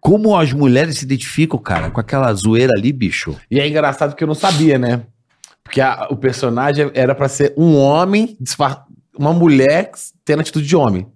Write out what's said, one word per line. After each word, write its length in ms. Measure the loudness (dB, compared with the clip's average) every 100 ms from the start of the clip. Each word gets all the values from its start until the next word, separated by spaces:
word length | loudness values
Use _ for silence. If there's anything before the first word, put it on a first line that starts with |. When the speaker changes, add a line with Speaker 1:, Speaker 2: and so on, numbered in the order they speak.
Speaker 1:
como 360 | 2 2 2 2
as 160 | 2
mulheres 460 | 2 2 4 2 -4
se 60 |
identificam, 540 | -4 -4 -4 -2 -2 -2
cara, 320 | -4 -4 -4
com 80 | -6
aquela 320 | -4 -2 0
zoeira 380 | 0 0 2 2 2
ali, 160 | 0
bicho. 420 | -2 -4 -4 -8 -12 _
Speaker 2:
E 80 | -2
é 80 | -2
engraçado 480 | 0 -2 -2 -4
que 80 | -2
eu 60 | -4
não 60 |
sabia, 440 | -2 0 2 2 2
né? 240 | 0 -2 -6 _ _ _ -20 _
Porque 160 | -8 -2
a, 260 | 0 -2 -6
o 60 | -2
personagem 760 | -2 -2 -4 -2 -2 0 -2
era 200 | 0 0
pra 140 | 0 -2
ser 240 | 0 -2 2
um 200 | 2 4
homem, 600 | 4 2 2 0 -2 -6
disfar-, 440 | -12 -4 -4 -4 _ -20 _ -4
uma 140 | 0
mulher 580 | 2 4 4 4 2 -2 -10 -20 _
tendo 160 | -4 -2
atitude 260 | -2 -4 0
de 100 | 2
homem. 300 | 2 -2 -6